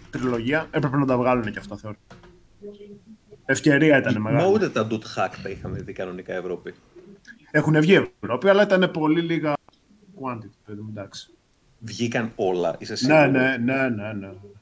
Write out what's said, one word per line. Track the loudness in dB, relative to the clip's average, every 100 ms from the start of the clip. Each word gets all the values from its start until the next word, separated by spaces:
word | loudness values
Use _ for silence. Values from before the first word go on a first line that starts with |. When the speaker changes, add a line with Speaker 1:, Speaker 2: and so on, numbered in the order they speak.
| -12
Speaker 1:
τριλογία. | -4 -2 -2 0 -2 -2
Έπρεπε | -2 0 2
να | 2
τα | 2
βγάλουν | 2 2 -2
και | -8
αυτά, | -10 -12
θεωρώ. | -12 -14 -18 -20 -20 -20 _ _ -20 -18 -20 -20 -20 -20 _ -8 -2
Ευκαιρία | 2 4 6 6 6
ήταν | 4 0
Speaker 2:
Μα | 2
Speaker 1:
μεγάλη. | 2 4
Speaker 2:
ούτε | 2 2
τα | -2 -2
Dot | -4 -6 -4
Hack | -4 -6
τα | -12
είχαμε | -10 -8 -10
δει | -10
κανονικά | -10 -10 -10 -8
Ευρώπη. | -8 -6 -8 -10 -16 _ -20 -20 -20 -20 -20 _
Speaker 1:
Έχουνε | 0 2 4
βγει | 6 4 4 -6
Ευρώπη, | -6 0 4
αλλά | 4
ήταν | 4 2 2
πολύ | 0 0 0
λίγα | 0 -2 -2 -4 _ _ _ _ -20 -12
quantity, | -10 -10 -14 _ -16
παιδί | -14
μου, | -12
εντάξει. | -12 -14 -16 -20 _ _ _ _ _
Speaker 2:
Βγήκαν | -12 -6 -4 -2 -4 -2
όλα, | -2 0 -2 -4
είσαι | -8
Speaker 1:
Ναι, | -2
Speaker 2:
σίγουρος; | 4 6 6
Speaker 1:
ναι, | 4 2 0
ναι, | -2 0 -2
ναι, | -4 -8
ναι. | -10 -12 -16 -20 -20